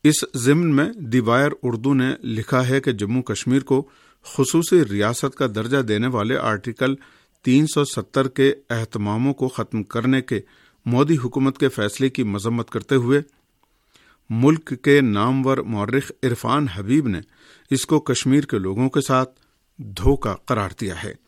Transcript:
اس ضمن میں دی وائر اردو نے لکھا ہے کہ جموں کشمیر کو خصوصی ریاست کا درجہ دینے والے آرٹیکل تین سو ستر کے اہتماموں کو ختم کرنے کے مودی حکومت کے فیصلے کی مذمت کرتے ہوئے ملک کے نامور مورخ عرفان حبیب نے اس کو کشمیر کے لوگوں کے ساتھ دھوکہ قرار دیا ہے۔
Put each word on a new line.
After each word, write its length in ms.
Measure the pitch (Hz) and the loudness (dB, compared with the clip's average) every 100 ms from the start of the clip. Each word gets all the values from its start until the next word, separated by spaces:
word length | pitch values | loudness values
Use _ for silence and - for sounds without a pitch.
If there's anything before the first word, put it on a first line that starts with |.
اس 100 | 147 156 - | 4 2 -4
ضمن 420 | 131 120 151 175 139 | -2 2 4 4 2
میں 160 | 170 | 0
دی 280 | 233 127 123 | -4 -2 0
وائر 300 | 113 123 143 143 | 2 2 2 -2
اردو 320 | 127 113 131 | -6 -2 0
نے 200 | 135 127 - | 2 0 -2
لکھا 460 | - 110 113 131 127 | -6 -6 -2 0 0
ہے 120 | 135 | 0
کہ 120 | 135 | -2
جموں 300 | 104 101 127 | -4 -2 -2
کشمیر 400 | 123 104 - 135 | -2 -6 0 0
کو 260 | 131 131 151 _ _ _ | 2 -2 -2 _ _ _
خصوصی 600 | - - 131 165 170 180 | -10 -2 0 0 4 4
ریاست 500 | 127 101 104 120 139 | 4 0 0 -2 -6
کا 120 | - 131 | -2 -4
درجہ 240 | 107 110 139 | -2 -2 -2
دینے 280 | 117 107 127 | 0 0 0
والے 300 | 123 107 135 | -2 -2 -2
آرٹیکل 580 | - 104 120 113 131 135 - _ _ _ | -2 -4 -6 -4 -2 -2 -10 _ _ _
تین 240 | - 131 151 | 2 4 4
سو 180 | 151 | 0
ستر 440 | 143 - 101 135 131 | -2 -4 -4 -2 -2
کے 260 | 135 135 - _ | 2 2 2 _
اہتماموں 640 | 117 107 110 104 107 135 | -6 -4 -4 -2 0 0
کو 140 | 135 131 | 0 -4
ختم 340 | - 113 113 | -4 -6 -6
کرنے 400 | 101 113 123 131 | -4 -2 0 0
کے 180 | 127 104 - _ _ _ - | 0 -6 -6 _ _ _ -2
مودی 300 | 123 147 160 | 2 2 2
حکومت 420 | 123 135 135 135 | 0 0 0 2
کے 100 | 139 | -2
فیصلے 400 | - 104 - 131 | 0 -4 0 -2
کی 140 | 127 | 0
مذمت 480 | 110 101 110 117 113 | -4 -2 -2 -4 -4
کرتے 240 | 113 - | -8 0
ہوئے 280 | 135 120 143 147 _ _ _ _ _ _ _ _ _ _ | 0 2 0 0 _ _ _ _ _ _ _ _ _ _
ملک 440 | 113 135 160 - 127 | 2 4 4 -2 -4
کے 180 | 143 143 | 4 4
نامور 580 | 127 101 117 131 131 135 | 4 2 0 0 0 -2
مورخ 540 | 101 107 101 135 - - | -2 -4 -2 -4 -4 -4
عرفان 460 | 131 120 117 139 139 | -4 -2 -2 -2 -2
حبیب 400 | 90 98 143 131 | -4 0 0 2
نے 120 | 90 - _ _ - _ | -4 -8 _ _ -20 _
اس 160 | 135 - | -4 0
کو 140 | 151 | 0
کشمیر 440 | 147 127 131 139 | 0 -2 2 2
کے 140 | 147 107 | 2 -4
لوگوں 320 | 95 98 131 | -2 -2 0
کے 100 | 147 | 0
ساتھ 400 | 135 131 127 _ _ _ _ - | 0 0 0 _ _ _ _ -18
دھوکہ 560 | 110 95 113 139 113 | -16 0 2 2 -2
قرار 340 | 92 - 120 95 - | -6 -4 -2 -2 -6
دیا 220 | 101 90 | -8 -8
ہے۔ 120 | 104 - | -12 -14